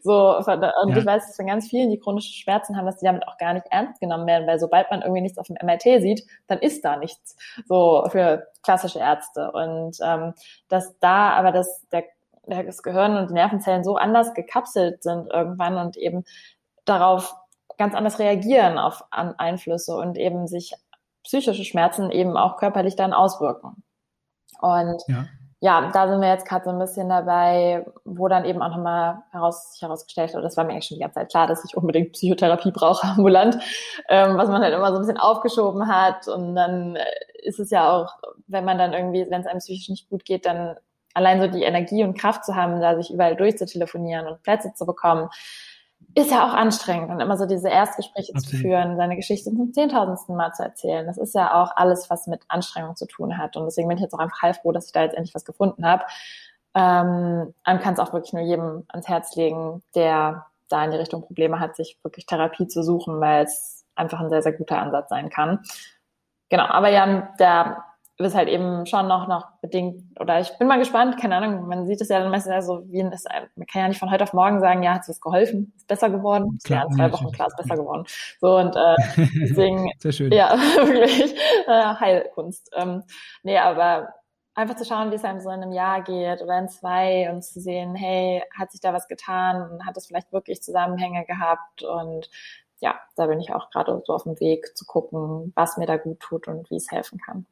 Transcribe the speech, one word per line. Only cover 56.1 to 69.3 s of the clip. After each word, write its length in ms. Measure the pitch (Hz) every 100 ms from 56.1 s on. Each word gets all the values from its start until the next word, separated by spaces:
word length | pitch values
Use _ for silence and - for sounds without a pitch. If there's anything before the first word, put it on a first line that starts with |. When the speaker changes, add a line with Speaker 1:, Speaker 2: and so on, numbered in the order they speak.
| - - - - _ _
Speaker 1:
Ähm, 800 | 190 185 180 180 175 175 170 165 - -
man 140 | 185
kann's 200 | 202 185
auch 140 | -
wirklich 200 | 170 160
nur 100 | 175
jedem 420 | 170 170 165 160 -
ans 180 | 170 -
Herz 280 | 170 - -
legen, 480 | 165 160 160 165 _ -
der 520 | 165 160 151 160 - _ _
da 140 | 156
in 80 | 156
die 60 | 160
Richtung 240 | 165 170
Probleme 380 | - 175 160 151
hat, 160 | 170 -
sich 220 | 160 -
wirklich 220 | - - -
Therapie 420 | 165 160 160 180
zu 160 | -
suchen, 360 | 160 170 170 156
weil 220 | 156 151 151
es 400 | - - - _ -
einfach 240 | 165 165
ein 100 | 165
sehr, 120 | 156
sehr 120 | 156
guter 260 | 156 160 156
Ansatz 300 | 147 143 147
sein 200 | - 151
kann. 320 | - 151 196 - - - _ _ _ _ _ _
Genau, 160 | 220 -
aber 240 | - 202
ja, 440 | 202 196 196 190 -
da 480 | 180 170 170 - - _ _ _
ist 180 | 180 190
halt 120 | 175
eben 380 | 175 180 175 170
schon 220 | 214 190
noch, 200 | 185
noch 320 | 185